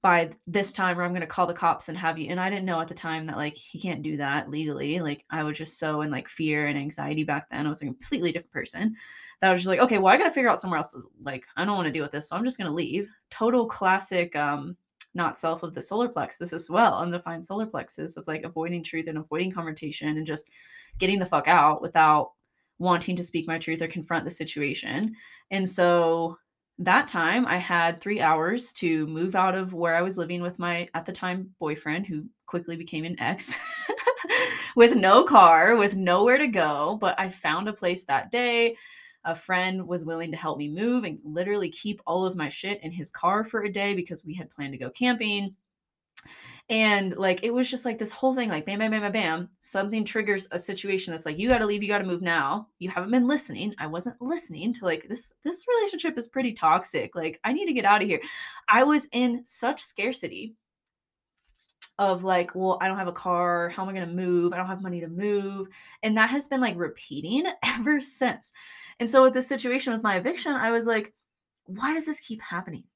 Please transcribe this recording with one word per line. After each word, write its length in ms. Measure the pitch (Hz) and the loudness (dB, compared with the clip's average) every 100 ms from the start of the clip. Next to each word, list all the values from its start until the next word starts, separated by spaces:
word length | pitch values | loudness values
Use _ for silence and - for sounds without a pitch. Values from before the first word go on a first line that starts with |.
by 280 | 190 175 165 - - | 6 4 2 -6 -4
this 240 | 196 196 | -2 -2
time 280 | - 185 175 | 0 0 0
or 40 | |
I'm 120 | 175 | -2
gonna 120 | 180 165 | -2 -4
call 200 | - 175 | 0 0
the 80 | |
cops 340 | 175 170 - - | 2 0 0 -4
and 80 | 160 | -4
have 220 | 165 160 | -4 -4
you." 100 | 156 | -6
And 100 | 180 | -4
I 120 | 185 | -2
didn't 160 | 202 185 | -2 -2
know 140 | 170 | -2
at 80 | 165 | -4
the 60 | |
time 300 | 170 165 160 160 | -8 -6 -6 -6
that, 120 | - | -4
like, 160 | 147 | -6
he 260 | 151 - 151 | -6 -18 -8
can't 220 | 185 156 | -6 -6
do 160 | 151 147 | -6 -4
that 320 | 143 143 139 | -2 -2 -4
legally. 500 | 147 156 135 143 170 | -6 -4 -4 -4 -2
Like, 240 | 160 147 _ | -4 -6 _
I 120 | 156 | -4
was 140 | 151 151 | -4 -6
just 220 | 160 - | -8 -4
so 240 | 160 151 | -4 -2
in, 80 | 151 | -4
like, 180 | 131 - | -6 -10
fear 380 | - 156 151 147 | -4 -2 0 0
and 120 | 143 | -2
anxiety 460 | 139 151 143 156 | -6 -8 -4 -4
back 240 | 147 147 - | -2 -4 -6
then. 160 | - | -6
I 40 | 151 | -4
was 100 | 151 | -4
a 60 | 147 | -8
completely 460 | 127 - 277 170 | -10 -6 -2 -2
different 200 | 165 - | -4 -8
person 420 | 139 - - 214 220 - - - - | -10 -8 -2 -4 -4 -16 -20 -20 0
that 80 | 190 | 2
I 40 | |
was 100 | 180 | 4
just 60 | 180 | 2
like, 120 | 185 | 4
"Okay, 160 | 247 214 | 4 6
well, 160 | 190 | 6
I 60 | 254 | 6
gotta 120 | 381 | 6
figure 200 | 285 247 | 2 2
out 100 | - | 2
somewhere 160 | 185 160 | 0 -4
else 160 | - | -4
to, 180 | 131 117 _ | -10 -18 _
like, 240 | 135 131 - - | -10 -10 -10 -4
I 80 | |
don't 120 | 190 202 | -2 0
wanna 140 | 160 | 0
deal 140 | 156 | -2
with 80 | 147 | -4
this, 160 | 160 156 | -6 -6
so 80 | 175 | -4
I'm 80 | |
just 140 | 247 254 | -4 -4
gonna 120 | 180 | -4
leave." 380 | 160 160 165 202 _ _ | -2 -2 -4 -6 _ _
Total 360 | - 226 247 233 | 0 2 4 2
classic, 720 | - 190 190 190 185 175 147 | 0 2 2 2 -2 0 0
um, 400 | 147 143 147 180 _ _ - | -2 -2 -6 -12 _ _ -12
not 240 | 175 170 - | -4 -4 -2
self 240 | 165 165 | -4 -4
of 100 | 165 | -6
the 80 | 156 | -8
solar 280 | - 208 240 | -4 -2 -2
plexus 440 | 202 135 - 175 | -2 -6 -8 -8
as 160 | 165 - | -8 -2
well, 300 | 180 226 - | 4 4 4
undefined 480 | 175 175 170 165 170 | -2 -4 -6 -10 -8
solar 200 | 202 220 | -6 -4
plexus 520 | 156 - - 160 165 | -6 -10 -10 -10 -10
of, 80 | - | -8
like, 160 | 156 | -8
avoiding 400 | 165 160 165 175 | -6 -6 -4 -6
truth 240 | 160 160 160 | -6 -6 -6
and 100 | 156 | -8
avoiding 340 | 156 156 185 | -6 -4 -4
confrontation 680 | 180 160 156 151 - 156 156 | -4 -8 -8 -10 -6 -4 -4
and 80 | 156 | -4
just 240 | 151 - _ - - - - | -8 -10 _ -20 -20 -18 -2
getting 200 | 185 202 | 0 2
the 60 | |
fuck 240 | 180 156 151 | 2 0 4
out 320 | 147 151 151 | 6 6 4
without 520 | 170 165 156 151 - _ _ _ _ _ | 0 4 6 6 2 _ _ _ _ _
wanting 340 | 175 175 180 | 2 2 0
to 100 | 180 | -4
speak 220 | 175 165 160 | -2 -4 -2
my 100 | 165 | -4
truth 240 | 160 160 | -4 -4
or 60 | 165 | -4
confront 380 | 170 156 165 | -6 -2 -2
the 60 | - | -2
situation. 840 | - 156 151 143 - 104 131 220 220 - - _ | -8 -8 -4 -4 -4 -6 -4 -4 -6 -20 -20 _
And 160 | 196 185 | -4 -2
so 680 | 185 175 175 165 165 165 170 _ _ _ - | 4 6 6 4 2 0 -6 _ _ _ -4
that 260 | 180 190 - | 4 4 2
time 400 | 180 165 220 247 | 0 2 2 2
I 100 | 180 | 0
had 440 | 180 170 170 170 | 0 2 2 0
three 200 | 196 208 | -4 2
hours 520 | 160 151 165 240 - | 4 4 2 -2 -4
to 320 | - 175 160 151 | -4 0 0 -2
move 300 | 156 185 185 | -2 0 2
out 180 | 185 | 2
of 180 | 185 185 | 2 -2
where 220 | 175 170 | -2 2
I 80 | 165 | 2
was 160 | 185 185 | 0 -2
living 240 | 165 180 | -4 -4
with 160 | 175 175 | -4 -4
my, 300 | 175 170 175 | -2 -2 -4
at 120 | 165 165 | -8 -8
the 60 | |
time, 420 | 180 185 185 185 _ | -6 -4 -4 -8 _
boyfriend, 460 | 156 156 151 165 196 | -6 -4 -4 -4 -4
who 180 | 151 - _ - | -8 -10 _ -8
quickly 300 | 175 170 165 | -6 -6 -10
became 280 | 175 156 | -8 -8
an 100 | 165 - | -6 -4
ex, 360 | 117 185 - - 659 659 622 | -4 -2 -4 -6 -8 -10 -8
<laughs> 880 | 480 - 523 - 494 508 - - | -2 -2 -2 0 0 0 -2 -2
with 220 | - 233 226 | 8 8 8
no 260 | 190 220 | 8 8
car, 540 | 359 240 175 160 185 233 | 10 12 12 10 8 6
with 180 | 202 | 4
nowhere 440 | 190 180 185 226 269 | 2 4 6 6 6
to 100 | 294 | 4
go. 500 | 196 156 143 151 214 | 2 2 2 -2 0
But 140 | 196 - | 0 0
I 80 | 190 | -4
found 400 | - 160 160 208 | -2 -2 0 -2
a 40 | |
place 320 | 208 180 180 - | -2 -2 -2 0
that 260 | 135 - | -2 0
day. 440 | 240 247 233 233 233 - - - _ | -2 0 2 2 0 -18 -20 -20 _
A 120 | 175 165 | -8 -8
friend 500 | - 185 185 185 170 | -2 0 0 -2 -4
was 180 | 175 | -6
willing 280 | 160 165 165 | -4 -6 -6
to 40 | 165 | -6
help 220 | 160 139 | -6 -4
me 100 | 147 | -6
move 360 | 160 233 247 | -2 0 0
and 160 | 202 - | -2 -8
literally 480 | 151 156 185 208 180 | -8 -4 -2 -2 -4
keep 320 | - 208 202 - | -6 -8 -8 -4
all 200 | 175 185 | -2 -2
of 100 | 185 | -2
my 120 | 147 | -6
shit 340 | - 190 208 | -6 -8 -8
in 80 | 156 | -8
his 220 | 175 143 | -10 -10
car 320 | - 175 202 | -2 0 0
for 180 | 220 226 | -2 -4
a 100 | 208 | -4
day 220 | 196 202 | -2 -2
because 300 | 196 175 160 | -2 -4 -10
we 100 | 165 | -10
had 160 | 180 - | -12 -12
planned 220 | - 139 | -10 -10
to 60 | 135 | -8
go 120 | 131 | -10
camping. 640 | - 247 233 214 202 196 - _ _ _ _ _ - - - - - - | 0 0 2 0 -2 -4 -10 _ _ _ _ _ -20 -20 -20 -20 -20 -2
And, 440 | 220 214 202 190 165 | 4 6 6 2 0
like, 260 | 190 185 | 2 2
it 80 | 226 | 0
was 180 | 247 254 | 0 0
just, 140 | 262 | -2
like, 140 | 247 226 | -4 -4
this 120 | 220 | -6
whole 220 | - 262 | 0 0
thing, 140 | 262 226 | 2 -2
like, 160 | 156 | -2
bam, 140 | 151 202 | -4 -2
bam, 120 | 220 | 0
bam, 120 | 214 | 0
bam, 100 | 208 | -2
bam. 360 | 185 175 160 180 _ | 0 0 -2 -6 _
Something 420 | - 196 202 220 | -6 -4 -2 -2
triggers 460 | 208 220 208 196 - | -2 -2 0 -2 -2
a 80 | 180 | -8
situation 540 | - 190 202 190 185 | -6 -8 -4 -4 -4
that's 140 | 160 165 | -6 -6
like, 120 | 151 | -4
"You 120 | 226 | 2
gotta 160 | 240 214 | 2 2
leave, 160 | 208 | -2
you 80 | 202 | 0
gotta 140 | 208 | -2
move 180 | 185 175 | 0 -2
now." 460 | 180 165 139 196 - _ | 0 0 0 -4 -8 _
You 100 | 180 | -6
haven't 220 | 180 190 | -4 0
been 180 | 247 247 | 2 2
listening. 460 | 294 - - 208 - | 0 -4 -6 -8 -6
I 100 | 156 | -8
wasn't 340 | 165 240 - | -6 -8 -10
listening 500 | 247 339 - 156 226 | -6 -6 -6 -6 -6
to, 120 | 226 185 | -2 -2
like, 200 | 156 - | -2 -4
this, 280 | 240 - _ | -10 -10 _
this 240 | 294 349 - | -8 -6 0
relationship 480 | 480 415 330 330 302 | 2 2 -2 -4 -4
is 100 | 233 | -6
pretty 280 | 269 247 | -2 -2
toxic. 600 | - 156 175 - 156 110 | 2 2 2 0 -6 -4
Like, 240 | 175 160 - | -6 -6 -4
I 80 | 214 | -4
need 140 | 294 359 | -2 -2
to 80 | |
get 100 | 254 | 0
out 160 | 202 208 | 4 4
of 80 | 208 | 2
here. 120 | 165 - - - - - | -2 -4 -14 -14 -10 2
I 160 | 220 | 6
was 260 | 277 302 294 | 6 4 0
in 320 | 240 247 240 | 0 0 0
such 380 | - - 240 294 | -6 -4 -4 -4
scarcity 720 | - - 202 - 175 185 220 - _ _ _ _ _ _ _ _ _ _ _ _ - - | -8 -4 -4 -4 -8 -10 -14 -16 _ _ _ _ _ _ _ _ _ _ _ _ -16 0
of, 260 | 202 180 | 0 2
like, 300 | 185 180 175 | 2 2 0
"Well, 240 | 185 190 185 | -2 0 2
I 80 | 185 | 0
don't 100 | 196 | -2
have 100 | 180 | -4
a 40 | |
car. 560 | 175 185 175 175 175 175 | -4 -2 2 2 0 -2
How 140 | 175 | -4
am 80 | 190 | -6
I 20 | |
gonna 140 | 190 170 | -6 -6
move? 480 | 175 180 175 175 | -4 2 2 2
I 20 | 175 | 0
don't 100 | 185 | -6
have 140 | 190 | -6
money 200 | 185 175 | -6 -8
to 80 | 165 | -8
move." 600 | 170 208 202 196 196 190 - - - | -4 -2 -2 -2 -8 -12 -14 -20 -6
And 140 | 220 214 | 0 2
that 140 | 226 | 4
has 180 | 277 285 | 2 -2
been, 140 | 269 | 0
like, 160 | 240 175 | 0 -2
repeating 640 | 160 151 - 143 156 254 359 359 | -6 -8 -12 -10 -2 -2 -2 -4
<laughs> 60 | |
ever 380 | 240 247 240 294 | -4 -2 0 0
since. 540 | 277 - 254 - - - - - - - | -2 -2 -2 -2 -14 -20 -20 -20 -20 -6
And 100 | 233 | 4
so 120 | 262 | 8
with 120 | 262 | 8
this 140 | 254 254 | 6 -2
situation 440 | 262 247 262 262 | -4 0 -2 0
with 100 | 226 | 0
my 140 | 220 190 | 0 0
eviction, 380 | 240 349 320 | 0 -2 -2
I 160 | 269 226 | 0 2
was 160 | 233 226 | 2 2
like, 260 | 220 208 _ _ _ _ _ - | 0 -2 _ _ _ _ _ -16
"Why 260 | 190 269 | -4 -2
does 140 | 320 311 | -2 -4
this 140 | 294 | -8
keep 200 | - 220 | -8 -12
happening? 440 | - 175 185 156 - | -8 -10 -8 -14 -16